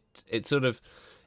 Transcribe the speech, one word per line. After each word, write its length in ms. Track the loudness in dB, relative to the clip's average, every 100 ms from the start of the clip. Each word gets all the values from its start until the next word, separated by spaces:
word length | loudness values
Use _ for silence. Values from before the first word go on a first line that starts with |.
| _ -20 -6
it 180 | -6 0
sort 180 | 0 0
of, 160 | -2 -10 -20 -20 -20